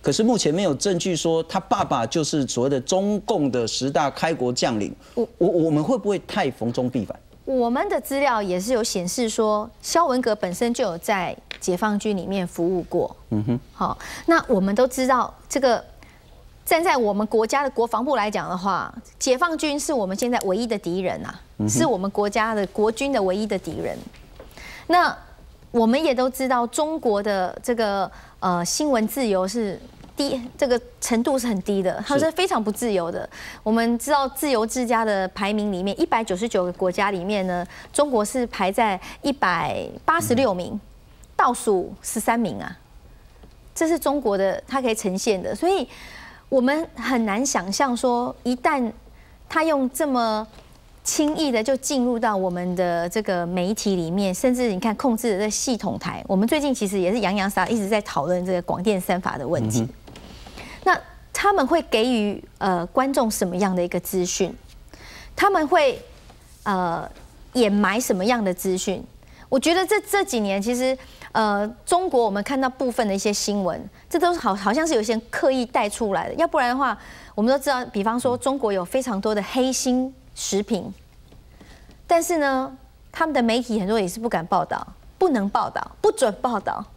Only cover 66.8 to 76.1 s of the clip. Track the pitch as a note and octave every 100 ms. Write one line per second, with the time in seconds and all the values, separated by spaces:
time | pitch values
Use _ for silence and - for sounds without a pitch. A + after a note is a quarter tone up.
66.8 | F3+ E3 - - - - - B3+ A3 G3+
67.8 | G3+ G#3 B3+ G3 G3 B3 G3+ F3+ F#3+ F#3
68.8 | G3 F3+ - - - - - C4 D4+ F4
69.8 | F#4 G#4 - G4+ F#4+ A#3+ G#3 G3 G3+ B3
70.8 | B3+ C4 - - - A3+ A3 G3+ G#3+ A#3
71.8 | - F4 F#4 C4 A3+ G3 G3+ C4+ C4 B3+
72.8 | C4 A3+ A3 G3 G#3+ G3+ - G3+ F#3+ -
73.8 | - - - E4+ F4 F4 A#3 G3 G3 B3
74.8 | D#4+ C4+ G#3+ A3+ - - C#4 C4 A#3+ -
75.8 | G#3 - A3